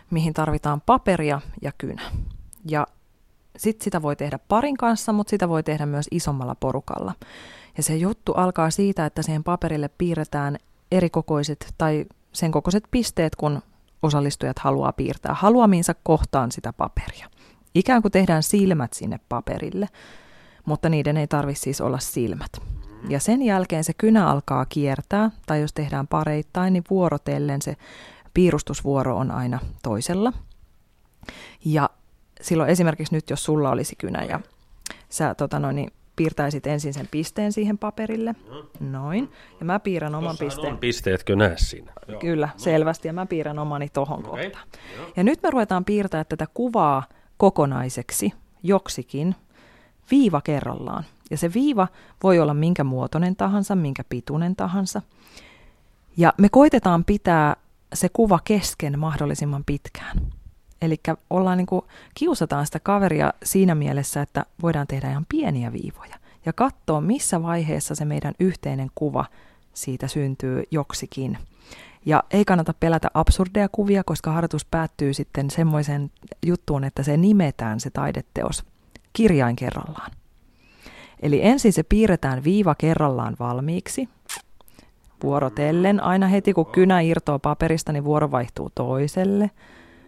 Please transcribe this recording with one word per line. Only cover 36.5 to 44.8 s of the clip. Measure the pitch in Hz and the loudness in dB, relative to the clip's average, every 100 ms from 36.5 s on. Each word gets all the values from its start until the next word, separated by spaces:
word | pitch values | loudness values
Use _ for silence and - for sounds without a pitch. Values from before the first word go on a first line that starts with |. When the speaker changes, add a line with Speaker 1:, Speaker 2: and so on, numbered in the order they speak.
| 143 143 | -2 -4
Speaker 1:
ensin | 151 147 | -4 -4
sen | 139 131 | -8 -6
pisteen | 151 160 - 208 | -6 -6 -4 -2
siihen | 214 208 208 | 0 -2 -2
paperille. | 208 - 220 226 226 226 - 143 147 - | -4 -8 -6 -4 -6 -8 -12 -18 -18 -12
Noin. | 139 135 143 202 285 - - - | -8 -8 -4 -4 -6 -12 -20 -10
Ja | 160 | -4
mä | 208 | -4
piirrän | 202 170 151 | -2 -4 -4
oman | 151 165 | -4 -6
Speaker 2:
Tossahan | 160 143 | -6 -6
Speaker 1:
pisteen. | 147 - | -6 -8
Speaker 2:
on | 107 | -4
pisteet, | 120 - 98 92 | -4 -2 -2 -2
etkö | - 101 | 0 4
näe | 101 82 | 4 2
siinä? | - - - - - | -2 -2 -18 -20 -16
Joo. | 107 | -8
Speaker 1:
Kyllä, | 170 160 147 | -4 -2 -2
Speaker 2:
No. | - | -2
Speaker 1:
selvästi. | 175 156 160 165 160 | 0 2 2 -2 -8
Ja | |
mä | 170 185 | -8 -6
piirrän | 165 147 151 | -4 -4 -6
omani | 151 143 143 | -6 -6 -4
tohon | 143 143 147 - | -4 -4 -6 -10
Speaker 2:
Okei. | - 190 | -10 -10
Speaker 1:
kohtaan. | - - - | -12 -20 -20